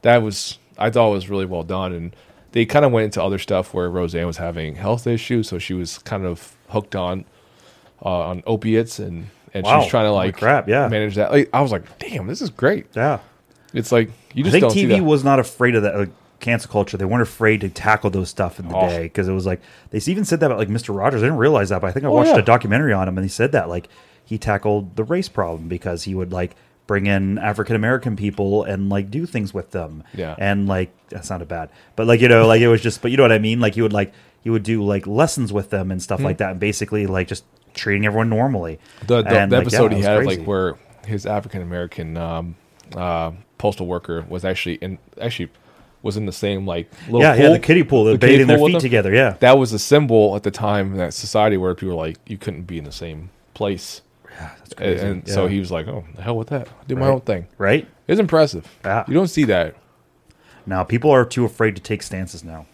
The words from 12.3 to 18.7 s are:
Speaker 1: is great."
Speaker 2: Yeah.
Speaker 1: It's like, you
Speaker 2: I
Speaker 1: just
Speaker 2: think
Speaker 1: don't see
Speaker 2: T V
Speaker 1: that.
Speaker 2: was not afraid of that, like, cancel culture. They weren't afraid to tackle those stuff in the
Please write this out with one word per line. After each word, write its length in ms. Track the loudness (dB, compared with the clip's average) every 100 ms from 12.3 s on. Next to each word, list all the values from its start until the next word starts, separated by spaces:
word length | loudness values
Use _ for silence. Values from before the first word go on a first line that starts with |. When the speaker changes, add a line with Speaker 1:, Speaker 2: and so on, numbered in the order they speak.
| -8
Speaker 1:
is 80 | -8
great." 380 | 0 0 0 -6 -4
Speaker 2:
Yeah. 240 | -2 -4 -8 _ _ _ _
Speaker 1:
It's 180 | -8 0
like, 200 | 0 0 -6 _ -4
you 60 |
Speaker 2:
I 20 |
Speaker 1:
just 80 | 2
Speaker 2:
think 100 | 4
Speaker 1:
don't 100 | 4
see 100 | 2
Speaker 2:
T 40 | 4
V 60 | 4
Speaker 1:
that. 40 |
Speaker 2:
was 200 | 4 2
not 160 | 4 2
afraid 360 | 0 0 2 2
of 80 |
that, 140 | 0 -2
like, 120 | -6 -8 _ _
cancel 300 | -4 -4 -2
culture. 260 | -2 -2 -2
They 80 | -2
weren't 160 | 0
afraid 380 | -2 0 2 2
to 80 | -2
tackle 400 | -4 0 0 0
those 200 | -2 -6
stuff 300 | -4 -4 -4
in 80 |
the 80 | -6